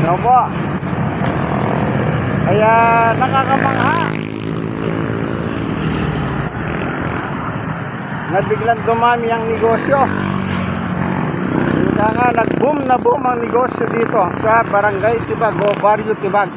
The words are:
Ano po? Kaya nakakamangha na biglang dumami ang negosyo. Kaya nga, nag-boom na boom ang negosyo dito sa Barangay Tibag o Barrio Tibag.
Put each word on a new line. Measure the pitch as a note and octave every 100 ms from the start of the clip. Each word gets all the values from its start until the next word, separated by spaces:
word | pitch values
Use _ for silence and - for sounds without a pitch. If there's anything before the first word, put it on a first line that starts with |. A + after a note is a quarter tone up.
Ano | D#3 F#3
po? | A3+ B3 E3+ - - - - - - - - - - - - - - - - - - -
Kaya | D#3+ G3 G#3+ A3+ A#3 A#3 A3+ A3+
nakakamangha | C4 C4+ C4+ C4+ - A1+ - - G#1+ G#1+ G#1+ G#1+ A1 A1 A1 A1 A1 A1 A1 A1 A1 A1 A1 A1 - - - - - - - - - - - - - - G1+ G1+ - - - - - - - - - - -
na | F3+
biglang | G3 G#3+ A3 A3+
dumami | G3 A3+ A#3+ A#3+ A#3
ang | A3+ A3+
negosyo. | A3+ A3+ A3+ - C#4 C#4 - - - - - - - - - - - - - - - - - - -
Kaya | G#3
nga, | A3 B3 A#3
nag-boom | A3 - C4 D4+
na | C4 B3+
boom | A#3 B3
ang | B3+ A#3+
negosyo | A#3 A#3 B3+ - A#3
dito | A#3 A3+ B3 F3+ -
sa | A3 A3+ A3+
Barangay | G3+ G#3 G3 G#3+ A#3
Tibag | - A3 A3 F3+
o | G3+ G3+
Barrio | G3+ G#3+ G#3+ G#3+
Tibag. | G3 G3+ F#3+